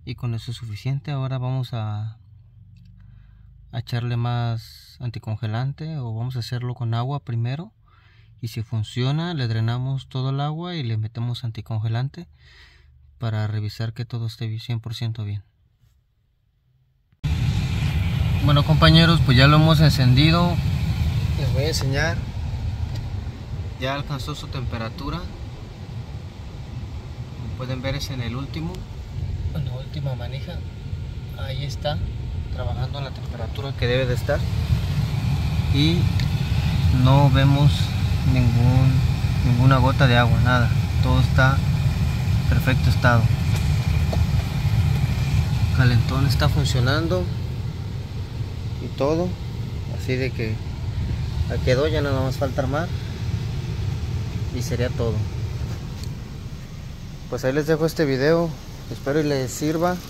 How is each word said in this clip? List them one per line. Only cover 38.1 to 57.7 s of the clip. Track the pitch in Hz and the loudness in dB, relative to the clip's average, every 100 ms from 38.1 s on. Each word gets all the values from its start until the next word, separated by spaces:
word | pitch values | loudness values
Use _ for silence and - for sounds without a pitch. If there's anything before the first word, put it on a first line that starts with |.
| - - | 2 4
ningún, | 127 120 120 123 131 131 131 - - - - | 4 4 6 6 6 6 4 2 2 0 2
ninguna | - 120 131 135 | 4 6 6 6
gota | 123 131 | 4 6
de | 135 120 | 6 6
agua, | 120 - | 6 4
nada. | - 123 113 - - - | 6 4 4 2 2 2
Todo | 156 131 | 4 4
está | - - 131 139 - - - - - - - - | 4 6 6 4 2 2 2 2 0 0 2 2
en | - | 4
perfecto | 120 131 127 - | 4 4 4 4
estado. | - 127 117 110 - - - - - - - - - - - - - - - - - - - - - - - - - | 4 4 6 4 2 2 0 2 0 2 2 2 2 2 2 0 -2 0 2 2 2 2 0 2 2 2 0 2 4
Calentón | 123 120 - 131 139 | 4 4 2 2 2
está | - 147 | 4 4
funcionando | 151 131 127 123 151 165 180 180 - - - - - - - - - - - - - - - | 4 2 2 4 2 2 0 0 -4 -6 -6 -6 -6 -8 -8 -8 -8 -8 -6 -6 -6 -6 -6
y | - - | -6 -2
todo. | 139 165 180 - - - - - - - | 0 0 -2 -4 -6 -6 -6 -6 -6 -6
Así | - | -2
de | 127 131 | -2 -2
que | 120 110 107 - - - - - - - - - | -2 -4 -4 -6 -6 -4 -4 -2 -2 -4 -2 -2
ya | 120 | 0
quedó, | 131 127 156 | 2 2 2
ya | 156 | 0
nada | 143 135 | 0 0
más | 131 127 | 0 -2
falta | 139 123 | -2 0
armar. | 135 143 175 - - - - - - - - - - - - - - - - | 0 -2 -2 -4 -6 -6 -4 -2 -4 -4 -4 -4 -4 -4 -4 -4 -4 -4 -4
Y | 123 | -4
sería | 117 120 120 | -4 -2 -2
todo. | 120 117 107 104 - - - - - - - - - - - - - - - - - - - - | 0 -2 -2 -4 -4 -6 -6 -6 -6 -8 -8 -8 -8 -10 -10 -10 -10 -12 -12 -12 -12 -12 -12 -8
Pues | 123 | -2
ahí | 131 | 0
les | 143 | 0
dejo | 147 | 0